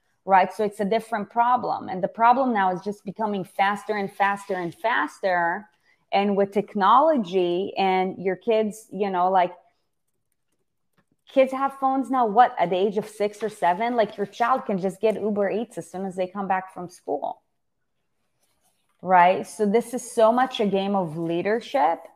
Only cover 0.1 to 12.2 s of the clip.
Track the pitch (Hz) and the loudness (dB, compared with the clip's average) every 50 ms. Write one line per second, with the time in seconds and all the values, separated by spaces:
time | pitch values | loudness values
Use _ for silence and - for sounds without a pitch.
0.1 | _ _ _ 185 190 185 190 185 - - 214 202 208 - 208 190 220 226 226 - | _ _ _ 4 4 4 4 4 0 -2 -4 -4 -2 -4 -4 -2 -2 -2 -2 -4
1.1 | 233 208 202 - - 233 233 240 254 233 208 170 - 101 110 104 - 185 170 - | -6 -6 -6 -4 0 0 2 2 2 0 0 -2 -4 -6 -6 -8 -6 -4 -6 -4
2.1 | - 220 226 233 247 262 269 254 226 202 190 185 185 175 - 208 202 - - 202 | 0 2 4 4 4 4 2 0 0 2 0 0 0 -2 -6 -8 -10 -10 -10 -12
3.1 | 175 - 220 208 208 196 175 - - - 196 196 208 208 - - 220 208 196 190 | -8 -6 -4 -4 -4 -4 -6 -6 -4 -2 0 0 -2 -2 -4 -6 -4 -4 -4 -4
4.1 | - - 202 196 202 202 - - 190 180 175 170 - - - 226 247 - 302 - | -2 0 0 0 0 -2 -6 -6 -6 -6 -6 -6 -6 -4 -4 -2 0 -2 -2 -4
5.1 | - - - 190 180 175 170 170 175 208 202 - _ _ _ _ _ _ _ - | -6 -4 -2 0 0 2 0 0 -2 -4 -8 -14 _ _ _ _ _ _ _ -2
6.1 | - 196 202 202 202 202 202 196 - 214 190 - - 208 185 196 233 262 302 320 | 0 0 2 2 2 2 0 0 0 -2 -4 -2 0 2 4 6 6 6 6 4
7.1 | 311 254 196 170 190 190 180 175 175 180 196 202 - - 196 190 185 185 185 190 | 2 2 0 -2 0 0 0 0 0 -2 -4 -4 -4 -2 0 0 2 0 0 -2
8.1 | - - 175 190 185 - - 233 220 220 220 208 185 - - - - 190 202 196 | -4 -6 -4 -4 -4 -4 -2 0 2 2 0 -2 -4 -10 -14 -12 -6 -6 -4 -2
9.1 | 190 180 180 185 190 185 180 180 - - _ _ _ _ _ _ _ _ _ _ | 0 0 0 2 4 2 2 2 -2 -8 _ _ _ _ _ _ _ _ _ _
10.1 | _ _ _ _ _ _ _ _ _ _ _ _ _ _ _ _ _ _ _ _ | _ _ _ _ _ _ _ _ _ _ _ _ _ _ _ _ _ _ _ _
11.1 | _ _ _ _ - 277 262 254 262 262 269 269 269 - 269 262 269 269 254 226 | _ _ _ _ 2 2 2 2 2 -2 -4 -4 -4 -2 -2 -2 0 -2 -2 -2
12.1 | 269 262 | 0 0